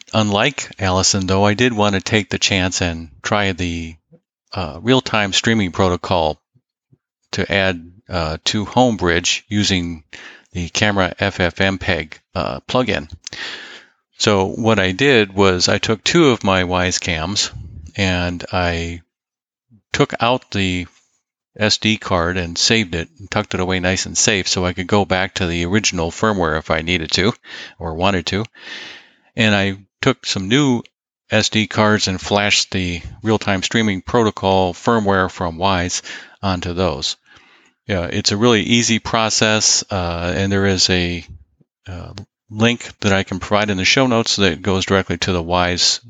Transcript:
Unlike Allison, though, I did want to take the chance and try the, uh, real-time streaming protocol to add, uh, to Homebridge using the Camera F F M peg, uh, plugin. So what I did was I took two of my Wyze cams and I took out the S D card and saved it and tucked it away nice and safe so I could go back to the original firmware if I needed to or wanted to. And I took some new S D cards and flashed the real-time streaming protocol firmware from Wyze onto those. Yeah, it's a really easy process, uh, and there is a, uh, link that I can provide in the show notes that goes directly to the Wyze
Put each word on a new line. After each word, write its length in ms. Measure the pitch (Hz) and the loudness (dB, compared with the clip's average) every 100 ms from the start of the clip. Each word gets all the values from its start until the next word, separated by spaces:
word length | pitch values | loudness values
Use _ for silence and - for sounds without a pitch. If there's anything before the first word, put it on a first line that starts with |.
| - | -4
Unlike 680 | 113 107 101 127 143 - - | 0 2 2 2 0 -10 -4
Allison, 460 | 95 92 92 104 92 | 0 2 2 0 0
though, 160 | 95 | 2
I 100 | 104 | 2
did 180 | 104 123 | 4 2
want 220 | 113 104 | 2 0
to 60 | 110 | 0
take 300 | - 110 98 | 0 0 0
the 80 | 101 | -2
chance 420 | - 101 90 - | 0 0 0 0
and 280 | 90 82 82 - | -2 -4 -10 -10
try 300 | - 104 101 | -2 0 0
the, 420 | 85 87 85 82 80 _ _ _ _ _ | -2 -4 -6 -8 -12 _ _ _ _ _
uh, 280 | - 87 73 | -8 -8 -6
real-time 500 | 104 131 - 110 101 | 0 2 2 -2 -2
streaming 380 | 95 - 110 95 | 0 0 2 0
protocol 720 | - 95 87 - 92 78 76 _ _ _ _ _ _ _ _ _ | 0 0 0 0 0 0 -2 _ _ _ _ _ _ _ _ _
to 180 | - 92 | -6 -2
add, 440 | 98 95 87 85 90 - | 0 0 -2 -8 -20 -8
uh, 300 | 92 78 80 - | -4 -4 -4 -4
to 200 | 110 101 | -4 -2
Homebridge 760 | - 127 104 87 85 87 - - | 2 2 2 2 2 0 -4 -2
using 560 | 104 98 95 87 82 - - - - _ | -2 0 0 -2 -8 -14 -20 -20 -20 _
the 180 | 90 85 | -8 -6
Camera 460 | - 107 101 92 - | 0 0 2 0 0
F 180 | 101 - | -2 0
F 220 | 90 - | -2 2
M 180 | 98 95 | 0 0
peg, 400 | - 85 80 - _ | -2 -2 -4 -12 _
uh, 240 | 92 55 65 - | -6 -4 -6 -2
plugin. 420 | 127 123 87 73 - - - - - - - - _ _ - | 0 0 -2 -4 -14 -16 -12 -12 -12 -16 -20 -20 _ _ -4
So 280 | - 101 95 | 2 2 2
what 340 | - 113 107 | 0 2 2
I 100 | 92 | 2
did 420 | 92 139 127 104 | 2 4 4 4
was 360 | 95 98 90 87 | 4 4 4 2
I 100 | 104 | 0
took 240 | - 110 | 0 -2
two 280 | - 175 156 | 2 4 6
of 120 | 117 | 4
my 220 | 101 95 | 2 2
Wyze 360 | 90 90 90 87 | 2 0 0 -2
cams 520 | - 82 80 101 - - - - - | -4 -4 -2 -2 -4 -6 -16 -16 -12
and 500 | - 95 90 87 87 - | -4 0 0 -2 -4 -4
I 520 | 95 87 85 85 85 - _ _ _ _ _ _ 110 _ | -2 0 -2 -4 -8 -14 _ _ _ _ _ _ _ _
took 200 | - 143 - | 0 0 2
out 300 | 117 127 - | 0 0 -2
the 380 | 101 95 90 87 _ _ _ _ _ _ | -2 -2 -2 -6 _ _ _ _ _ _
S 220 | - 104 - | -2 0 2
D 220 | 107 110 | 0 0
card 400 | - 92 85 92 | 0 0 0 -2
and 180 | 85 85 | -4 -2
saved 380 | - 113 101 | 0 2 0
it 160 | 85 80 - | -4 -6 -10
and 120 | 95 | -6
tucked 220 | - 104 | -4 -2
it 80 | 92 | -2
away 180 | 90 92 | -2 0
nice 280 | 90 95 87 | 0 0 -2
and 100 | 85 | 0
safe 320 | - 104 90 | 2 2 0
so 160 | - | -2
I 80 | 90 | -2
could 140 | 87 90 | -2 0
go 180 | 104 | 2
back 300 | 98 92 95 | 2 0 -2
to 120 | - 90 | -2 -2
the 200 | 85 87 | 0 0
original 440 | 104 101 90 82 | 0 0 -2 -4
firmware 480 | - 110 101 85 78 | 0 0 2 0 0
if 120 | - | -2
I 100 | 80 | -2
needed 300 | 82 90 82 | 0 -2 0
to 240 | - 95 - - - - - | 0 2 0 -8 -16 -16 -12
or 140 | 85 | -8
wanted 320 | 80 92 95 82 | -2 0 0 -2
to. 180 | 98 113 - - - - - - _ _ - | -4 -6 -12 -18 -16 -16 -18 -20 _ _ -2
And 180 | 110 | 2
I 220 | 101 98 98 - - | 2 0 -4 -12 -4
took 240 | - 123 | -2 -2
some 240 | - - 95 | -2 -4 0
new 340 | 123 147 120 - _ _ _ - | 2 2 0 -2 _ _ _ -2
S 200 | 107 104 | 0 0
D 160 | 107 107 | 0 -2
cards 420 | - 107 107 - | 2 2 2 0
and 100 | 92 | -4
flashed 520 | - 101 101 - - | 0 2 2 0 -2
the 320 | 98 90 85 - - | -4 -4 -6 -10 -8
real-time 400 | 107 107 - 98 | 0 0 2 -2
streaming 380 | - 117 110 92 | 0 0 0 -2
protocol 720 | - 123 110 - 95 95 92 | 0 2 2 2 2 2 2
firmware 580 | 87 - 117 101 98 92 | 0 0 0 2 2 0
from 280 | - 90 82 | -2 -6 -2
Wyze 420 | 95 95 90 - - - - - | 0 0 0 -4 -8 -16 -16 -6
onto 320 | 98 90 87 | -2 0 -2
those. 460 | 87 92 69 - - _ - - _ _ _ - | 0 0 0 -4 -8 _ -20 -20 _ _ _ -6
Yeah, 200 | 98 85 | -4 -2
it's 260 | - - | -2 -2
a 60 | 104 | 2
really 240 | 120 110 | 4 4
easy 360 | 95 120 113 113 | 4 2 2 0
process, 840 | - 117 110 - 110 107 104 - - | 0 0 0 2 2 2 2 0 0
uh, 420 | 101 87 85 87 | -4 -2 -4 -2
and 160 | 82 98 | -2 0
there 140 | 98 | 2
is 240 | 98 92 - | 2 2 2
a, 340 | 92 87 87 - - _ _ _ _ - | 2 0 -4 -8 -20 _ _ _ _ -16
uh, 280 | 90 85 101 101 _ - | -14 -14 -16 -18 _ -12
link 500 | 107 117 120 - - | 0 0 0 -6 -4
that 120 | 104 | 0
I 120 | 98 | 0
can 160 | 95 92 | 0 -6
provide 280 | - 104 104 | 0 0 2
in 80 | 95 | 0
the 80 | |
show 220 | 95 - 131 | 2 4 4
notes 300 | 117 113 - | 2 2 2
that 260 | 98 78 | 2 0
goes 240 | 90 95 90 | 0 0 2
directly 320 | 98 92 87 | 0 0 -4
to 140 | - | -2
the 120 | 90 | -2
Wyze 560 | 82 90 87 90 - - 117 | 0 0 2 2 0 -2 -6